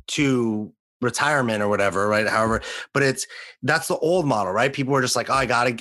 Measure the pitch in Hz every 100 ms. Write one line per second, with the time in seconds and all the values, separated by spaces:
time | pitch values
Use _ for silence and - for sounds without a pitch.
0 | - - 143 127 117 107 107 - _ _
1 | 123 - 147 147 123 107 104 101 98 92
2 | 104 107 107 107 110 110 - - - 139
3 | 139 131 - - - - 127 156 - 160
4 | 156 185 151 113 95 98 135 139 131 139
5 | 127 123 113 131 127 120 123 113